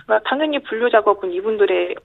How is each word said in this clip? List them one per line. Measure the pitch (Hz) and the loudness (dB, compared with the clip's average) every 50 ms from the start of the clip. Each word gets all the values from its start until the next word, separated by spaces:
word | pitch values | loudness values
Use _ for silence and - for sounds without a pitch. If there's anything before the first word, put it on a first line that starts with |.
| - | -4
그러니까 | - 214 214 214 - | 0 0 0 0 0
당연히 | 262 277 311 302 294 277 | -2 -2 -2 -2 -2 -4
분류 | - - 220 226 240 240 | -6 -6 -4 -2 0 2
작업은 | 233 214 208 208 196 202 - 185 175 | 2 4 4 4 0 0 -2 -6 -6
이분들의 | 185 196 220 220 208 202 190 185 175 175 180 - - _ | -4 -4 -2 0 2 2 2 2 0 -2 -2 -6 -10 _